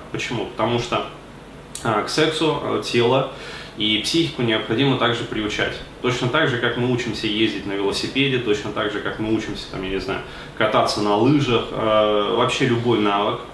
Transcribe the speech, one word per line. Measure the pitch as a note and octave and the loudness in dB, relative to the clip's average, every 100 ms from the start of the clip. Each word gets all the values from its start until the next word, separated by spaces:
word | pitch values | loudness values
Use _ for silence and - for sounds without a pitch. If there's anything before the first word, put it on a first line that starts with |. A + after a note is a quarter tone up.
| - | -8
Почему? | - - A2+ F#2 | -8 -4 -4 -4
Потому | - A2+ A#2+ | -2 0 0
что, | - G#2+ - - - - - - - - | 0 -2 -4 -12 -18 -18 -18 -18 -14 -6
а, | A#2 G#2 | 0 0
к | - | 0
сексу, | D#3 D#3 D#3 D#3+ C#3+ | 2 2 2 0 0
э, | A2 A2 | -2 -2
тело | - A#2+ A#2+ C3+ - - - - - - | 0 2 4 4 0 -6 -12 -12 -12 -4
и | G#2+ G#2 | 0 0
психику | - E3 D3 - | 0 0 0 0
необходимо | A#2+ A2 - A2+ C#3 A#2+ | 0 0 0 2 4 4
также | A#2 A#2 | 2 0
приучать. | - G#2+ G#2 - F#2 - - - | -4 -4 -2 -2 -4 -4 -12 -4
Точно | B2 A#2+ B2 | -2 0 0
так | D3+ C#3+ | 2 2
же, | A#2+ | 2
как | B2 B2 | 0 0
мы | B2 | 0
учимся | A#2+ A2+ G2 G#2+ | 0 -2 -4 -2
ездить | G#2 G#2+ G2+ G2 | 2 0 0 -4
на | |
велосипеде, | G2 G2 G2 A2 C3+ C#3 B2+ | -2 0 -2 -2 0 2 0
точно | A2 G#2 A2 | 0 0 -2
так | A2 G#2 | -4 -2
же, | G2+ | -2
как | G2 G2 | -6 -4
мы | A2 | 0
учимся, | G#2+ G#2+ F#2+ - | 0 -2 -8 -8
там, | F#2+ | -8
я | F#2+ | -4
не | F#2+ | -4
знаю, | G2 F2+ - - - - | -4 -6 -6 -14 -10 -2
кататься | G#2+ B2 - G#2+ | 2 4 2 2
на | G#2 G#2 | 2 4
лыжах, | B2+ D3 B2 A2+ - | 6 4 4 0 0
э, | G#2+ A2 G#2+ G#2+ G#2 G2+ G#2+ | -2 2 4 4 4 2 2
вообще | A#2+ - B2 | 2 2 2
любой | A#2 A#2+ G#2+ | 2 4 4
навык, | G#2 G2+ G#2 - - | 4 2 0 -2 -8